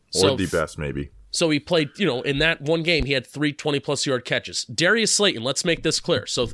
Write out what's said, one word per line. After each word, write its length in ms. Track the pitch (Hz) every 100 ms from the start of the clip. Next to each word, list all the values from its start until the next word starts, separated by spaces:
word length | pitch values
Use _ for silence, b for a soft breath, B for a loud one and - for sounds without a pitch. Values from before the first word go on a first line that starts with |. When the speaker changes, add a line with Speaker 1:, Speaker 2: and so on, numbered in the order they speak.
| _
Speaker 1:
Or 60 | 82
Speaker 2:
So 160 | 95 131
Speaker 1:
the 80 |
Speaker 2:
f- 80 | 92
Speaker 1:
best, 260 | 85 78 -
maybe. 320 | 73 67 71 - -
Speaker 2:
So 200 | - 170
he 100 | 147
played, 300 | - 175 151 -
you 80 | 190
know, 160 | 123
in 160 | 135 139
that 240 | 160 165
one 200 | 143 165
game, 220 | 160 165
he 80 | 139
had 140 | 139 -
three 260 | 139 151
twenty 260 | 143 151 143
plus 280 | - 139 151
yard 180 | 127
catches. 400 | - 131 - 87
Darius 500 | - 113 170 226 214
Slayton, 300 | - 202 117
let's 200 | 117 -
make 200 | 175 156
this 160 | 160 -
clear. 260 | - 120 -
So 220 | - 120